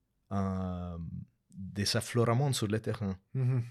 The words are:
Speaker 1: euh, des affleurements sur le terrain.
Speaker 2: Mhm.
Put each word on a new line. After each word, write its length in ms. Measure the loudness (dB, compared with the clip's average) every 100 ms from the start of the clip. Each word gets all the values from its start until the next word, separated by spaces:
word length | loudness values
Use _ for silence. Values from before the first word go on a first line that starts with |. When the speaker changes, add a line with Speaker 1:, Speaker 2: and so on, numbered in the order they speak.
| _ _ -4
Speaker 1:
euh, 640 | 0 2 0 -2 -4 -4 -6 -6 -8 -12 _ _
des 420 | -12 -8 -2 0 0
affleurements 560 | 0 2 4 4 2
sur 140 | 2 0
le 120 | 0
terrain. 380 | 0 -2 -2 -4 _
Speaker 2:
Mhm. 280 | 0 2 2 -2